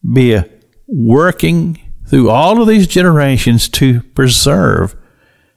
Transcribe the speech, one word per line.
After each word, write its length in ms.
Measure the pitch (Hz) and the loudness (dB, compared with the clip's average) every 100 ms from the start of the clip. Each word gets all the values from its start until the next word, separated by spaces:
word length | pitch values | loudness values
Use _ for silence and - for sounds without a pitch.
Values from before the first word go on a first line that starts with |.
be 320 | - 123 123 | -2 0 2
a 160 | 110 90 - _ _ - | 0 -4 -12 _ _ -10
working 920 | 190 117 127 175 180 165 170 165 160 - - - | -4 0 2 0 -2 -2 -2 -4 -8 -14 -18 -2
through 240 | 139 113 | 0 2
all 280 | 117 165 220 | 2 0 2
of 80 | 220 | 2
these 200 | 220 185 | 2 2
generations 840 | 180 180 156 139 131 - 117 - | 2 2 2 0 0 0 0 0
to 320 | - 131 120 | -2 0 0
preserve 960 | - - 131 117 135 156 151 - 90 - - _ _ _ _ | -4 -2 -2 0 0 0 0 0 -4 -8 -20 _ _ _ _